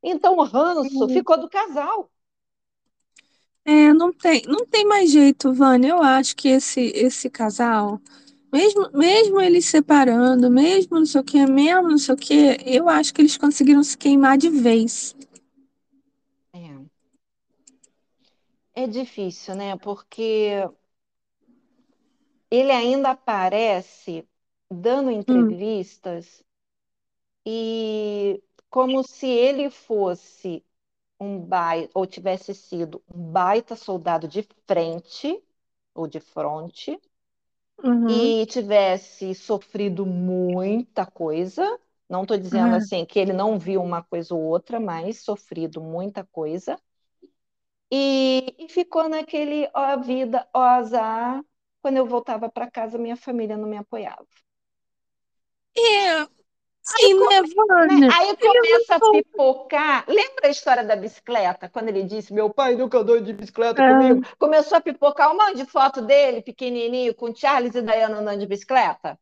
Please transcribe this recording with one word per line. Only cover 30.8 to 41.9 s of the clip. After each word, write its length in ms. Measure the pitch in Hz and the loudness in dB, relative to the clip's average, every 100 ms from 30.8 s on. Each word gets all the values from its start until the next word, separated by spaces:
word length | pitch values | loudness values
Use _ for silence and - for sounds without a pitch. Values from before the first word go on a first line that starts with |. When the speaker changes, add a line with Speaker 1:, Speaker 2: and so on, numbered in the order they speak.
| _ _ _ _ | _ _ _ _
Speaker 1:
um 200 | 202 196 | -12 -12
bai-, 500 | 170 185 170 165 156 | -6 -4 -2 -4 -6
ou 120 | 185 185 | -6 -8
tivesse 480 | - 185 185 - | -8 -8 -8 -10
sido 480 | 196 _ 175 165 - _ | -18 _ -10 -10 -12 _
um 180 | 175 165 | -16 -6
baita 440 | 175 180 220 233 226 | -2 0 -2 -4 -16
soldado 520 | - 185 170 165 160 | -10 -8 -4 -6 -6
de 140 | 190 208 _ _ | -12 -12 _ _
frente 760 | 190 165 170 _ - 285 392 _ _ _ _ _ | -4 -4 -10 _ -12 -10 -10 _ _ _ _ _
ou 120 | - 156 | -14 -12
de 120 | 156 | -12
fronte 800 | _ - 147 156 170 - - 339 _ _ _ _ _ _ _ _ | _ -10 -8 -10 -14 -16 -14 -14 _ _ _ _ _ _ _ _
Speaker 2:
Uhum. 500 | 262 240 233 233 233 | -2 0 0 0 0
Speaker 1:
e 120 | 226 220 | -2 -4
tivesse 880 | 254 202 208 196 185 - _ 190 | -8 0 2 2 -2 -6 _ -12
sofrido 680 | 190 - 202 _ 202 202 175 190 | -12 -6 -6 _ -8 -6 -6 -6
muita 1000 | 180 180 185 180 180 190 226 247 - 185 | -6 -4 -4 -4 -4 -4 -6 -6 -8 -10
coisa. 560 | _ 165 160 185 - 381 480 _ | _ -8 -6 -8 -6 -6 -6 _